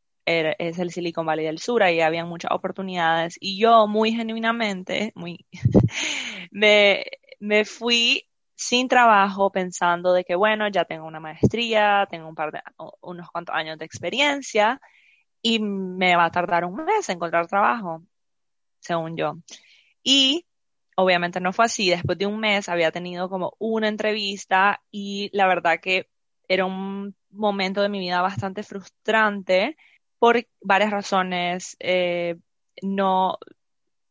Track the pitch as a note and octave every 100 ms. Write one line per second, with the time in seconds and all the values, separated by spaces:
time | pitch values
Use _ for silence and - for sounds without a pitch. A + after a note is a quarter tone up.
0 | _ _ - E3 D#3 - E3+ E3+ F3 F3
1 | E3+ E3 E3 D#3 D#3 D#3+ - A#3 F#3+ E3
2 | D#3+ E3 E3+ E3+ - F3+ F#3+ F3+ F#3+ F3+
3 | E3 E3 E3+ - F#3+ F#3+ A3 A#3 G#3 G#3
4 | A3 A3+ A3+ A3+ A3+ A#3 G#3+ F#3+ F#3 -
5 | G#3+ - E3+ E3+ _ F3+ - - - -
6 | D4+ C#4+ B3 G3+ F3 G3 G#3+ G#3 G3+ F#3+
7 | - - _ - G#3 G#3 G#3+ - A#3 A#3+
8 | A#3 C4+ - _ _ - - B3 B3+ B3+
9 | A#3 G#3 G3 G3 G3 G3 F3+ - F3 F3
10 | F3+ F3+ F3+ F3 G#3+ G#3+ G#3 F#3+ E3 D#3+
11 | D#3+ D#3+ D#3+ D#3 - A3 A#3 G#3+ G#3 G3+
12 | G3 E3+ D#3+ D#3+ D#3 D3+ - - D#3+ -
13 | - F3 E3+ E3+ F3 D#3 D#3+ D#3+ D#3+ -
14 | F3 A3+ D4 C#4+ B3+ G#3+ G#3 C4 _ _
15 | _ _ _ _ A#3 A3+ G#3 G3 F#3 F#3
16 | F#3 F3 E3+ F3 F3 E3+ F3 G#3 D#4+ G#4+
17 | F4 F3 E3+ E3+ E3+ G3+ A3+ A#3+ F#3 E3
18 | E3+ _ _ _ _ _ _ _ - E3+
19 | D#3+ E3 D#3 D#3+ - - _ _ _ _
20 | - C#4 C4+ D#4 - _ _ _ _ -
21 | F#3 F3 F3 F3+ F3+ F#3+ A#3 - F#3 F3
22 | F3 E3+ G3 G#3+ A3 G3+ G3 F3 D#3+ E3+
23 | F3+ F3 F#3 F#3+ F3 - A3+ A3 G#3+ G#3+
24 | G#3+ G#3+ G3+ G3 - F#3+ G3+ - _ G#3
25 | G3+ G3+ G3+ G3+ F#3 F3+ E3+ D#3+ F#3+ F#3
26 | - _ _ _ - F#3 F#3+ F#3+ G3 G3
27 | G3+ - _ G3 G#3+ G3 F#3+ F#3+ G3+ G3+
28 | F3+ F3+ F#3 G3 G3 F#3+ G#3+ G3 - _
29 | - A3 G#3+ G3+ F#3 F#3 A#3 - _ _
30 | _ - A#3 A#3 - _ G3 F#3+ G#3+ G3+
31 | G3+ F#3+ F#3 F3+ F3 F3+ - - D#3 F3+
32 | F3 F3 F3 E3+ _ _ _ - G3 G3
33 | F#3+ F#3 F#3 - - _ _ _ _ _
34 | _